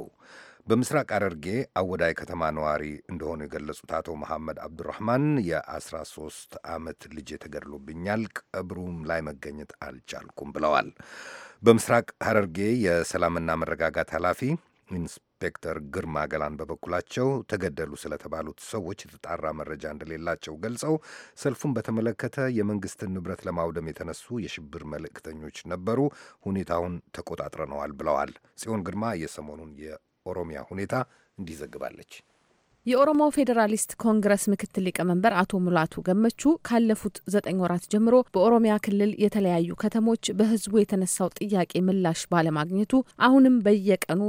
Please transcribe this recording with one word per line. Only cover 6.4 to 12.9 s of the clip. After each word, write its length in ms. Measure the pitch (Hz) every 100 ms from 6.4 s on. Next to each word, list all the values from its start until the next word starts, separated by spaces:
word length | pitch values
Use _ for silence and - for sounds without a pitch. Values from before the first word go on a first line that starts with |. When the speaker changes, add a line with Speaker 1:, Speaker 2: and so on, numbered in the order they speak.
| - - -
Speaker 1:
ዓመት 340 | 82 80 76 -
ልጄ 300 | - 67 76
ተገድሎብኛል፣ 840 | 78 73 71 71 69 80 92 110 107
ቀብሩም 640 | - - 92 90 92 90 85
ላይ 160 | 78 82
መገኘት 500 | 76 69 76 73 71 -
አልቻልኩም 720 | 67 64 - 67 - - 71
ብለዋል። 380 | 73 78 69 - - - - - - - -
በምስራቅ 440 | 113 113 - 120 - -
ሐረርጌ 380 | 110 110 95 82 104 123
የሰላምና 800 | 95